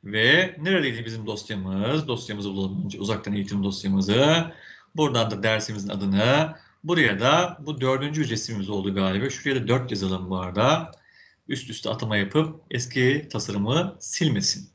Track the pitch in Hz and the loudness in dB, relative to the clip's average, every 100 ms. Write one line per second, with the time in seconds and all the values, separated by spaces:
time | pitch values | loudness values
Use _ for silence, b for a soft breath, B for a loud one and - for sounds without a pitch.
0 | 101 107 113 156 185 165 165 190 139 117 | -4 2 4 4 2 -4 0 2 0 -4
1 | 113 113 107 104 - 104 92 95 107 151 | -8 -8 -6 -8 -6 -6 -4 -2 0 0
2 | 151 113 - 104 101 95 95 95 98 98 | -2 -6 -6 -6 -4 -2 -4 -4 -6 -6
3 | 101 107 104 101 98 101 98 98 98 98 | -4 -4 -2 -4 -2 -2 -2 -2 0 0
4 | 95 110 143 165 165 B B B B 160 | 4 6 6 4 2 B B B B -2
5 | 151 120 110 104 110 110 107 107 98 98 | 0 2 0 0 0 0 -2 -6 -6 -4
6 | 98 98 113 139 156 B B B 156 170 | 0 2 4 4 2 B B B 0 4
7 | 127 98 123 156 175 - 147 143 131 131 | 4 4 4 4 2 -4 -10 -2 0 0
8 | 143 151 135 110 - 110 98 104 98 98 | 0 -2 -2 -2 -4 -6 -4 -2 -2 0
9 | 95 95 135 - 143 131 104 123 123 101 | 2 2 -2 -4 -2 -2 2 2 2 -2
10 | 95 92 92 92 92 92 123 160 165 b | -2 -2 -2 -4 -2 2 4 4 0 b
11 | b b b b - 135 - 110 110 113 | b b b b -8 -8 -8 -8 -6 -4
12 | 110 104 98 151 156 156 _ 127 123 - | -2 0 2 0 0 -4 _ -6 -4 2
13 | 127 147 151 113 - 101 101 143 190 - | 2 2 -2 -8 -4 -2 2 2 0 -6
14 | - - 160 110 98 - - | -10 0 0 2 0 -2 -8